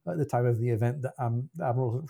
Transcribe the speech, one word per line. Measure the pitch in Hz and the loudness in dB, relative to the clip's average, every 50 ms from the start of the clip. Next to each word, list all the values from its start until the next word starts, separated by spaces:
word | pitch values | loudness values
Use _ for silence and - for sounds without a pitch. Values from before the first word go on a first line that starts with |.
| _ | _
at | 170 170 156 | -6 -2 -2
the | 139 | -2
time | - - 123 123 | 0 2 2 2
of | 123 120 110 | 2 2 2
the | 120 120 | 2 2
event | 117 104 120 120 131 151 | 2 2 2 0 0 -2
that, | 123 127 - - | -4 -6 -4 -4
um, | 127 117 117 120 123 - - 165 | -2 0 0 -2 -4 -6 -6 -4
Admiral | 175 127 117 131 131 117 113 131 160 139 | -2 0 0 2 0 0 -2 -2 -6 -8